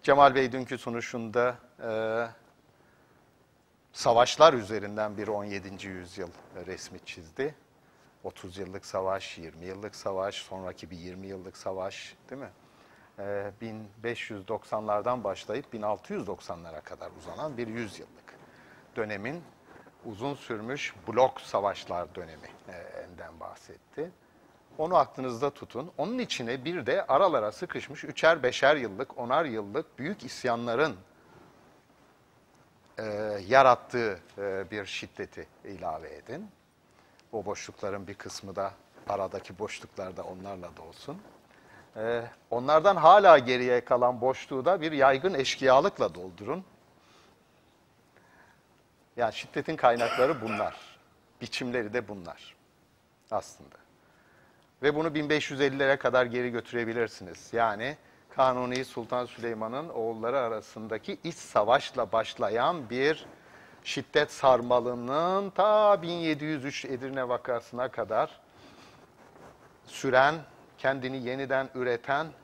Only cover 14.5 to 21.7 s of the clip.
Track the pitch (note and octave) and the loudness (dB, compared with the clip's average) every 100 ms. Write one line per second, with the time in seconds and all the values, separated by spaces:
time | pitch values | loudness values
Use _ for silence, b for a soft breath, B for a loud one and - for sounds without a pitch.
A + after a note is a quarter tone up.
14.5 | G#2+ - A2 G#2+ G#2 G#2+ B2 G#2 F#2 - | -8 -4 -6 -2 -2 0 -2 -4 -6 -6
15.5 | A2+ C#3+ A2+ G#2+ G2+ - G#3 G2+ F2+ - | -8 -6 -6 -4 -4 -6 -8 -8 -10 -10
16.5 | F2 E2 D2+ - E2+ E2+ E2+ E2 E2+ D3+ | -14 -12 -16 -16 -16 -16 -16 -14 -10 -8
17.5 | B2 A#2 A2+ A2 - - - - - B | -6 -8 -6 -8 -12 -20 -20 -20 -20 B
18.5 | B B B B - G#2+ G2+ A2 E3+ D#3 | B B B B -8 -6 -6 -8 -10 -14
19.5 | _ B B B _ A#2+ G2+ C3+ C#3+ - | _ B B B _ -16 -8 -8 -8 -8
20.5 | A2 A2 C#3 - - - A2+ B2+ - - | -8 -6 -8 -8 -10 -4 2 2 0 -4
21.5 | G#2+ G2+ | -2 -2